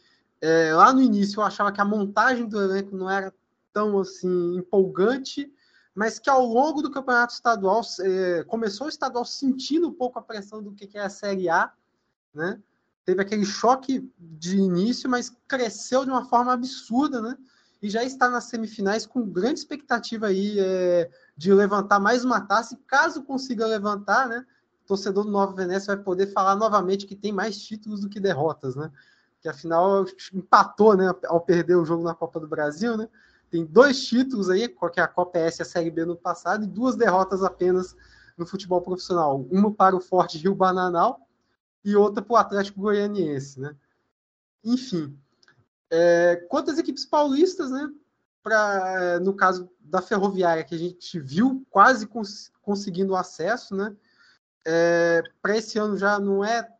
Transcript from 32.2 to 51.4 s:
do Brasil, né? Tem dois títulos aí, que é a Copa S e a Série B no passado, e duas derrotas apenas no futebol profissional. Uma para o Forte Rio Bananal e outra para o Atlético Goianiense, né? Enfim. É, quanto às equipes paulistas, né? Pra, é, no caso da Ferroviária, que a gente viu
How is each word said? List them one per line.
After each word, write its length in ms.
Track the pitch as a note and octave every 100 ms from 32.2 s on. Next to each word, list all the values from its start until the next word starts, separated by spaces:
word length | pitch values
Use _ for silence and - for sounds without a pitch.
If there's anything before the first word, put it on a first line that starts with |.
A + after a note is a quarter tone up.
| E3 E3
do 80 | D#3
Brasil, 480 | D#3 D3 D#3 A#3+ A3
né? 120 | A3+ _ _ _ -
Tem 140 | E3
dois 400 | D#3 F#3 C#4+ C4
títulos 460 | - A#3 C4+ G#3+ F#3
aí, 180 | F#3+ A#3
que 320 | - E3+ F3+
é 20 |
a 60 | D#3+
Copa 300 | - F3+ E3+
S 220 | E3 -
e 20 |
a 20 |
Série 260 | D#3 F3 E3+
B 140 | D#3+
no 120 | E3+ E3+
passado, 480 | F3+ F3+ F3+ G#3+
e 20 | G3+
duas 300 | F#3 B3+ G#3+
derrotas 460 | G#3+ F#3 F#3 F#3+
apenas 540 | F#3 - F3+ F#3 F3+ - - - - -
no 80 |
futebol 380 | E3+ F#3+ F#3 F3
profissional. 580 | F3+ F3+ - F3 D3 C#3 C#3
Uma 220 | F#3+ G#3+
para 240 | G#3 F#3+ F#3
o 40 |
Forte 360 | - F#3 E3 D#3
Rio 180 | F3+
Bananal 720 | G3 F#3 F#3 F3+ E3+ F#3 - _ _ _ _ _ _
e 100 | G3+
outra 280 | G3+ G#3 G#3
para 120 | -
o 20 | A3+
Atlético 440 | G3 G3+ G3 F#3+
Goianiense, 800 | G#3 G#3 G3+ G3+ D#3 C#3 - C3
né? 160 | C#3+ D3 _ _ _ _ _ _ _ _
Enfim. 520 | A3 B3 - E3+ C#3+ C#3+ _ _ _ _ _ _ -
É, 460 | E3 E3+ E3+ F3 F3 -
quanto 200 | D4 E4+
às 60 | D4+
equipes 300 | D#4 - -
paulistas, 640 | D4+ D4 C#4 F#4 F4+ C4
né? 200 | C4 D4 - _ _ _ _
Pra, 520 | G#3+ A3 G#3 G3 F#3+ F#3+
é, 180 | F3+ F3
no 140 | F#3+
caso 380 | G3 F#3+ F#3 F3+ _
da 220 | D3 F#3
Ferroviária, 640 | F#3 G#3 G3+ F#3 F3 D#3+
que 100 | -
a 40 | E3
gente 400 | F3 F3 - E3+
viu 480 | C3 D#3+